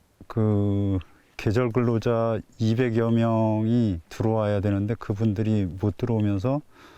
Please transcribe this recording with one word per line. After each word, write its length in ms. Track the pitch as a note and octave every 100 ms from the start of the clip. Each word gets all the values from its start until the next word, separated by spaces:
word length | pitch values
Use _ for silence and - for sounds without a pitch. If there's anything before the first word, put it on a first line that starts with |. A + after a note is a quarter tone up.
| _ - -
그 720 | A2+ G#2+ G2+ G2+ G2+ G2+ F#2+ - - _ -
계절 340 | A2+ G#2+ B2
근로자 680 | B2 A#2+ A2+ A#2+ A2+ A2+ A2 - -
이백 400 | A2 A2+ B2+ A2+
여 120 | A#2
명이 920 | A#2 A2+ A2 A2 A2 A2 A#2+ A2 E2+ -
들어와야 500 | - A2 A2 G#2 G2+
되는데 340 | G2+ G2 G#2 A#2
그분들이 640 | - G2+ A2+ G#2 G#2+ G#2+ F#2 F#2
못 160 | G#2 -
들어오면서 640 | A#2+ A2+ G#2 G2 A#2+ C#3+ - - -